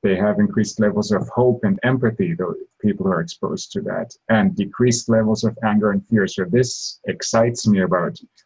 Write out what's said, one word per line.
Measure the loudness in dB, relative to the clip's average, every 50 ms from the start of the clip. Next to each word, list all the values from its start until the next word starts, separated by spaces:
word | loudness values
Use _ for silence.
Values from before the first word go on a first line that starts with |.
| 2
They | 0 0
have | 2 2 0 2 2
increased | 2 2 2 0 -2 -2 0 0
levels | 0 2 2 0 0 0
of | 0 -2 -2 -2
hope | 0 2 2 2 2 2 0
and | 0 0 2
empathy, | 0 0 0 2 0 -2 0 0 -2 -2 -2
though | -4 -4 -6 -6 -8 -12 _ _ _
people | -2 -2 0 0 -2
are | -2 0 -2
exposed | -2 -6 -8 _ -6 -6 -6 -6 -10 -8
to | -8 -8
that, | -6 -6 -6 -6 -8 -8 -12 _ _ 0
and | 2 4 4 2 0
decreased | 0 -6 -6 -2 0 2 2 2 0 0 0
levels | 2 2 2 2 0 0 -2
of | -4 -4 -2 -2
anger | 2 2 2 2 2
and | 0 0 -2
fear. | _ 0 0 0
So | 0 -2 -4 -4
this | 0 2 2 2 0 -2 -10 -10 -12 -12 _ _
excites | -8 -8 -6 -6 0 2 2 2 2 0 0 2
me | 2 2 4
about | 2 2 0 0 -2 -2 -6 -10 -20 _ _ _ _